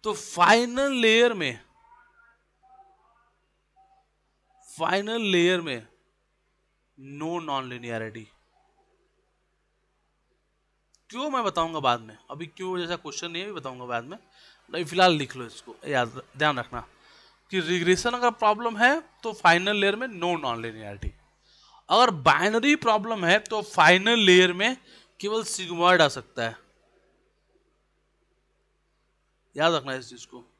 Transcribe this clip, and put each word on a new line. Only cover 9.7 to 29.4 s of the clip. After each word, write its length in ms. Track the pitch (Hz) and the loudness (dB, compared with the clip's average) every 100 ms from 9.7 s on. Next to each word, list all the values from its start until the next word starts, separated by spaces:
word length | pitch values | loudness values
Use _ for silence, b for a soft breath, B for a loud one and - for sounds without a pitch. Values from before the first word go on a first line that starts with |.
| _ _ _ _ _ _ _ _ _ _ _ _ _ _ | _ _ _ _ _ _ _ _ _ _ _ _ _ _
क्यों, 200 | 226 294 | -8 -4
मैं 120 | 269 | -2
बताऊंगा 360 | 214 175 165 160 | -2 -2 -4 -2
बाद 200 | 135 120 | 0 -2
में, 160 | 110 104 _ | -4 -20 _
अभी 160 | 143 165 | -16 -16
क्यों 320 | - 185 180 | -12 -8 -6
जैसा 180 | 170 175 | -6 -8
क्वेश्चन 340 | 151 147 175 | -10 -12 -10
नहीं 120 | 170 | -10
है, 60 | 202 | -10
अभी 120 | 180 | -10
बताऊंगा 240 | 131 127 | -12 -12
बाद 200 | 123 120 | -8 -8
में। 120 | 123 202 | -8 -18
अभी 680 | _ _ - _ _ 160 | _ _ -20 _ _ -8
फिलहाल 280 | 160 170 185 | -6 4 4
लिख 220 | 156 135 131 | 4 -4 -10
लो 80 | 117 | -14
इसको, 280 | - - 110 139 | -16 -20 -18 -2
याद, 340 | 135 120 123 - 135 | -2 -2 -6 -18 0
ध्यान 220 | 151 131 | 0 0
रखना 220 | 117 120 - _ b b b b _ | -6 -12 -14 _ b b b b _
कि 80 | 185 | -4
रिग्रेशन 500 | 160 180 170 185 240 | -2 -2 2 0 0
अगर 200 | 240 240 | 0 -2
प्रॉब्लम 440 | 226 214 208 240 214 | 2 0 2 -2 2
है 220 | 240 311 - _ | 2 2 -4 _
तो 100 | 226 | -12
फाइनल 420 | 208 - 170 190 208 | 2 4 4 2 0
लेयर 200 | 196 208 | 0 0
में 100 | 254 | -6
no 240 | 190 175 170 | -4 -4 -2
nonlinearity। 680 | 135 117 113 110 104 101 - - _ _ b b b b - | -4 -6 -8 -10 -14 -10 -12 -12 _ _ b b b b 0
अगर 220 | 202 247 170 | 4 4 2
बाइनरी 520 | 135 143 190 220 269 302 | 2 2 2 0 0 0
प्रॉब्लम 460 | 233 214 208 220 | 2 0 -2 -4
है 140 | 170 202 | 2 2
तो 200 | 214 220 | 0 -8
फाइनल 560 | 208 - 156 180 202 233 | -6 4 6 6 4 4
लेयर 320 | 196 180 185 | 6 6 6
में 240 | 180 220 262 b b b _ | 2 -4 -4 b b b _
केवल 220 | 202 220 | -6 -4
sigmoid 560 | 220 - 180 170 175 180 | -6 -8 -8 2 4 6
आ 80 | 147 | 4
सकता 340 | 131 - - | 2 -14 -8
है, 140 | 117 113 _ _ _ _ _ _ _ _ _ _ _ _ _ _ _ _ _ _ _ _ _ _ _ _ _ _ _ _ | -8 -8 _ _ _ _ _ _ _ _ _ _ _ _ _ _ _ _ _ _ _ _ _ _ _ _ _ _ _ _